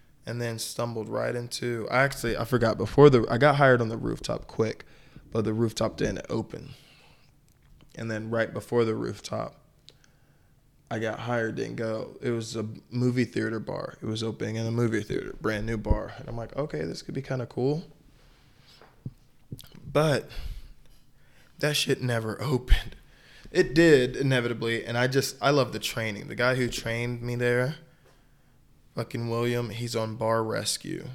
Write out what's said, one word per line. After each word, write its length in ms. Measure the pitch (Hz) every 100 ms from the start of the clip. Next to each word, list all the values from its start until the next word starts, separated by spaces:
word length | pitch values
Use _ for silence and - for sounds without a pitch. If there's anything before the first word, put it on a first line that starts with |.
| - -
and 160 | - 120
then 180 | 117 110
stumbled 520 | - - 120 113 110
right 260 | 113 120 120
into, 500 | 120 - 120 117 104
I 140 | 123
actually, 340 | 139 - 117 87
I 80 | -
forgot, 320 | 123 113 107
before 320 | 107 - 143
the, 160 | 127 110
I 80 | 117
got 200 | 143 143
hired 260 | 139 120
on 80 | 113
the 80 | 113
rooftop 480 | 120 113 - 113 -
quick, 400 | - 110 - - - - - -
but 140 | 117
the 80 | 107
rooftop 460 | 110 113 - 113 -
didn't 260 | 107 98 -
open. 400 | - - - - - - - - - _ _ _ _ _ - -
And 160 | - 113
then 200 | 107 110
right 200 | 113 110
before 360 | 113 - 120 113
the 80 |
rooftop, 680 | 110 117 104 - 107 110 - _ _ - - _ _ _ _ _ _ _ _ -
I 100 | 113
got 180 | 110 -
hired, 380 | 117 120 113 113
didn't 200 | 113 117
go. 400 | 113 110 - -
It 80 | 120
was 260 | 117 110 113
a 80 | 107 - -
movie 360 | 123 123 127 113
theater 340 | - 110 113
bar. 380 | - - - -
It 60 | -
was 160 | 110
opening 340 | 110 107 110 110
in 80 |
a 60 | 113
movie 320 | 117 120 110
theater, 340 | 104 92 - -
brand 240 | 110 107 110
new 100 | 113
bar. 380 | 107 107 - -
And 100 | -
I'm 60 | 117
like, 180 | 110 -
"Okay, 280 | 156 156
this 180 | 160 -
could 120 | -
be 60 | 139
kinda 240 | 131 131
cool." 400 | 117 - 131 156 - - - - - _ - _ - - - _ - - _ - - - - -
But 460 | - 143 156 127 - - - - - - - - - - - - - -
that 180 | 151 147
shit 240 | - 135
never 400 | 127 117 113 -
<laughs> 100 | 139
opened. 420 | 127 - - - - - - - - -
It 240 | 170 139
did, 420 | 151 170 139 127 120
inevitably, 680 | 135 131 117 113 113 117 -
and 100 | 120
I 120 | 131
just, 280 | 135 - -
I 80 | 131
love 240 | 143 113
the 40 | 107
training. 500 | - 120 110 101 -
The 60 |
guy 200 | 110 123
who 140 | 127 120
trained 520 | - 117 117 120 120
me 140 | 120
there, 400 | 120 123 120 127 156 - _ - - _ _ _ _ _ _ _
fucking 340 | - 117 117 117
William, 400 | 117 120 120 117
he's 260 | 110 120
on 220 | 113 110 110
bar 260 | 113 113
rescue. 680 | 110 107 104 - 90 90 -